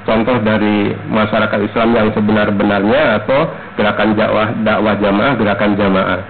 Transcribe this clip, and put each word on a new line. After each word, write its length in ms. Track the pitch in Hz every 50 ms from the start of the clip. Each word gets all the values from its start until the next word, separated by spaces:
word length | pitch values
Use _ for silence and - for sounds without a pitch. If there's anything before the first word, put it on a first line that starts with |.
| -
contoh 320 | - 113 110 113 120 127 120 107
dari 480 | 110 107 104 107 104 104 104 101 - - - - -
masyarakat 520 | - 110 107 104 - 110 110 - - 107 101 107
Islam 200 | - 123 113 117 117
yang 140 | 113 107 107
sebenar-benarnya 1120 | - 110 107 104 110 107 104 104 104 101 104 104 101 101 98 104 120 143 156 123 110 104 104
atau 240 | - 131 139 160 165 - - - - - -
gerakan 380 | 110 104 101 107 104 107 107 104
dakwah, 300 | 107 104 107 107 107 107 - - 110
dakwah 300 | 107 107 92 104 110 104 98
jamaah, 340 | 104 101 98 101 113 135 139 110
gerakan 320 | 113 104 101 - 107 104 104 98
jamaah. 400 | 104 98 95 92 95 95 92 90 95